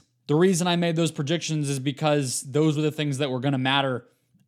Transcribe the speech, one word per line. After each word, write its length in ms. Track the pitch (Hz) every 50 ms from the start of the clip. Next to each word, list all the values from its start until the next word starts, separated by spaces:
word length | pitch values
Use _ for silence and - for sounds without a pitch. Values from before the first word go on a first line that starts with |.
| _ _ _ _ _ -
the 80 | 147
reason 320 | 156 180 190 190 156 180 180
I 80 | 175
made 180 | 170 175 170 165
those 160 | 165 170 160
predictions 580 | 160 - 147 131 175 165 - - 156 156 147 139
is 120 | 143 135
because 600 | 127 143 131 - 156 151 147 147 139 127 117 - -
those 340 | 143 123 147 160 160 147
were 80 | 147 151
the 80 | 151 147
things 260 | - 151 147 135 127
that 140 | 147 135 127
were 80 | 127
gonna 180 | 117 143 139 131
matter 480 | 131 131 135 139 139 135 127 117 - _ _ _ _ _ _ _ _